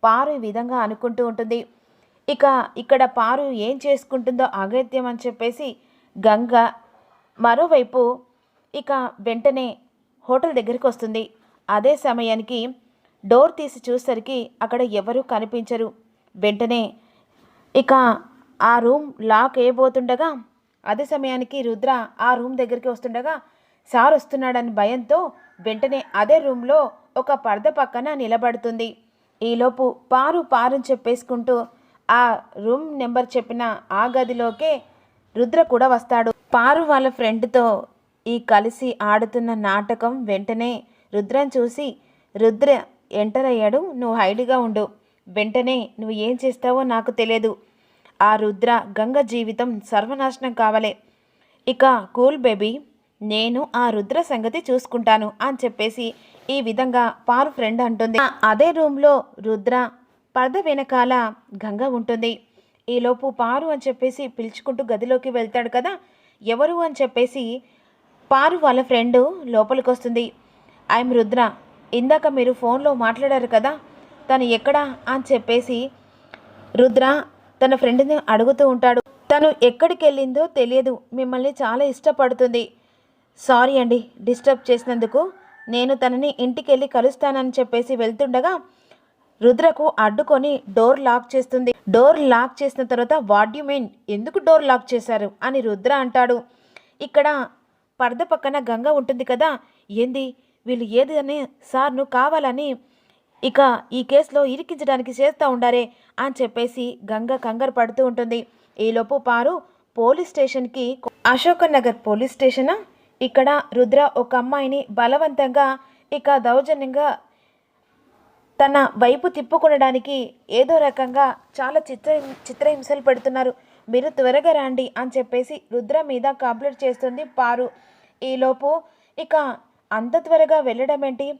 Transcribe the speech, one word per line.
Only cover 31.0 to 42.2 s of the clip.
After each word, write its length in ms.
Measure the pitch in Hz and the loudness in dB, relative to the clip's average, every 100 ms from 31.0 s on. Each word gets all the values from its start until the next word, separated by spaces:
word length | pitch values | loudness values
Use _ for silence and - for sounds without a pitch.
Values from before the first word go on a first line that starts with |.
| 233 247 - 240 240 240 226 _ _ _ - | -2 -4 -4 -6 -2 -2 -4 _ _ _ 0
ఆ 140 | 233 240 220 - - | 2 2 0 -8 -8
రూమ్ 300 | 214 262 311 285 | -4 -4 -4 -8
నెంబర్ 280 | 240 247 247 | -4 -2 -2
చెప్పిన 360 | 254 233 240 233 208 - | -4 -6 -6 -6 -6 -6
ఆ 100 | 196 240 | -2 0
గదిలోకే 640 | 254 247 240 233 226 311 269 - _ _ _ _ 214 | 0 -2 -2 -4 -2 -2 -4 -6 _ _ _ _ -4
రుద్ర 240 | 240 339 | 0 2
కూడా 260 | 330 240 262 | 2 4 4
వస్తాడు. 420 | 240 240 240 226 - - | 2 0 0 0 -4 -2
పారు 280 | 240 247 311 | 2 4 2
వాళ్ళ 260 | 311 269 262 | 2 2 2
ఫ్రెండ్తో 580 | 262 220 226 233 254 233 202 - _ _ _ 226 | -2 -2 -2 0 2 2 0 -6 _ _ _ -6
ఈ 100 | 233 | -4
కలిసి 500 | 233 208 220 - 254 - | 2 2 2 -4 -8 -4
ఆడుతున్న 480 | 208 214 220 240 233 | 0 0 0 -4 -4
నాటకం 580 | 226 202 202 202 226 233 262 | -4 -2 -2 -2 -4 -4 -4
వెంటనే 480 | 214 196 202 226 240 233 - _ _ | -6 -6 -4 -6 -6 -8 -14 _ _
రుద్రని 380 | 208 202 269 285 254 | -6 -2 -2 0 -2
చూసి, 300 | 240 240 277 - _ _ | -2 -4 -10 -12 _ _